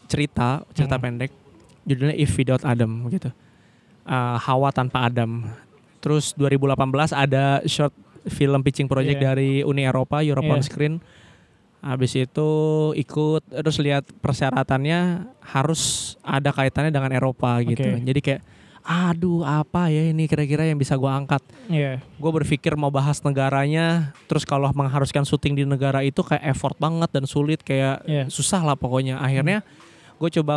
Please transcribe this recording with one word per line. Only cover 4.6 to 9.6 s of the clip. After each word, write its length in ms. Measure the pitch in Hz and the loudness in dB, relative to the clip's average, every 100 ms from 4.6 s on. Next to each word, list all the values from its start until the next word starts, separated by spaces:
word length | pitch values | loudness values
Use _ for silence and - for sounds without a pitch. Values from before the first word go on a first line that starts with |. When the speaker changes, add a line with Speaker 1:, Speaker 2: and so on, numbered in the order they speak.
| 139 | 2
Speaker 1:
Tanpa 300 | 135 127 127 | 0 -2 0
Adam. 460 | 120 120 113 117 107 113 - _ _ _ | 0 0 -2 -4 -8 -12 -18 _ _ _
Terus 360 | 143 151 - | -2 0 -2
dua 140 | - 139 | 0 2
ribu 180 | 135 139 | 2 2
delapan 200 | 131 135 | 2 2
belas 220 | 135 156 | 2 0
ada 540 | 139 139 135 139 139 | 2 2 4 2 2
short 320 | 151 - 147 - - - - | 0 0 -2 -4 -20 -16 -8
film 340 | - 139 139 | 0 2 2
pitching 240 | 135 135 | 2 0
project 320 | 135 131 135 139 | 0 0 0 2
Speaker 2:
Iya. 160 | 135 | 2
Speaker 1:
dari 180 | 135 135 135 | 2 2 0